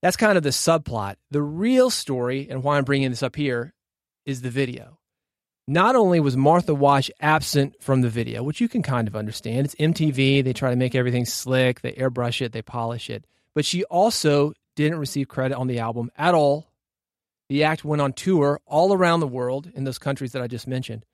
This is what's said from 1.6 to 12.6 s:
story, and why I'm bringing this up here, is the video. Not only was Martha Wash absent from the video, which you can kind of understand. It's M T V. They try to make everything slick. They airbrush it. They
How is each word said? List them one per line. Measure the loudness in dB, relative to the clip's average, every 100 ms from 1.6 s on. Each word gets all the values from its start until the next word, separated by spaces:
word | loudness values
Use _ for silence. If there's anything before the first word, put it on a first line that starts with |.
| 2 4 4
story, | 2 -4 -4 -2 -4 -6
and | -4
why | 0 0
I'm | 2
bringing | 0 0
this | -2
up | -6 -4
here, | -4 -4 -6 _ _ _ _ _ -10
is | -8
the | -6
video. | -2 -4 -6 -16 _ _ _ _ _ _ _ -2
Not | 2 4 6
only | 6 4
was | 4 4
Martha | 6 4 2 2
Wash | 4 4 0 -2
absent | 0 2 2 0 0 _
from | 0 2
the | 2
video, | 0 -4 -6
which | -6 -2
you | -2
can | -2
kind | -2 -2 -2
of | -4
understand. | -8 -8 -4 -2 -2
It's | 0
M | 0 2
T | 0
V. | 2 4 4
They | 2
try | -2 0
to | 0
make | 0
everything | 0 0 0 -2
slick. | -6 -2 2 2 0
They | -8
airbrush | -4 -4 -2 -4 -4
it. | -6
They | -8